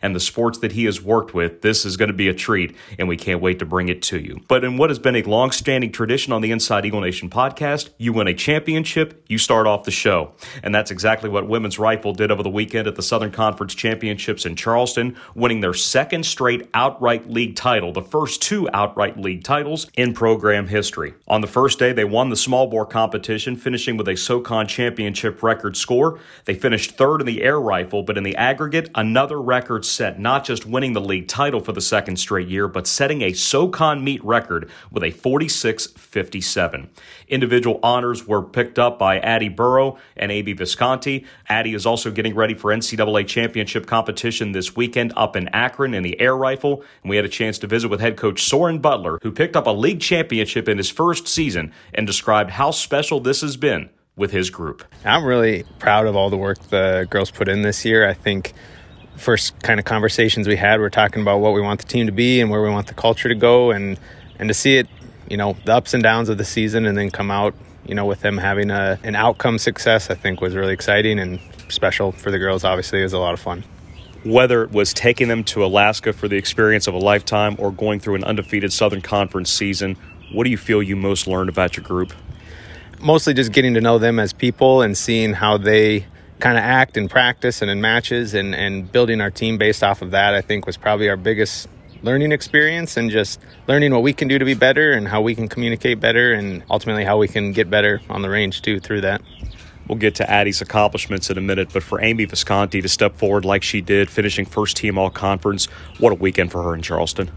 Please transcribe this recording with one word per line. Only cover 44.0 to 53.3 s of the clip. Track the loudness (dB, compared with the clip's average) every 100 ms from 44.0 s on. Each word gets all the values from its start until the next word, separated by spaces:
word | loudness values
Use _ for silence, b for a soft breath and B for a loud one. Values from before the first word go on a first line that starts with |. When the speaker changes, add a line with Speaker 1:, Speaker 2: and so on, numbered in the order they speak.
| -2 -4 -6
Speaker 1:
this | -4 -4 -4 -6 -4
weekend | -2 0 -2 0
up | -2 -2
in | -4
Akron | -2 -2 -2 -4
in | -2
the | -6 -2
air | -2 0
rifle, | -2 -2 -2 -4 B B
and | -2
we | -2
had |
a | -2
chance | -2 -4 -4
to | -2
visit | -2 0
with | 0
head | -2 0
coach | -4 -2
Soren | 0 2 2 2
Butler, | 0 0 -2 -6
who | -6
picked | -2 0 0
up | 0
a |
league | 2 0 0
championship | -2 -2 0 -2 -2 -2 -2
in | -2
his | -2
first | 0 0 0 -4
season, | -2 -2 -4 -6 B B
and | -6 -4
described | -2 2 2 2
how | 0 -2
special | 0 -2 -2 0 -2
this | 0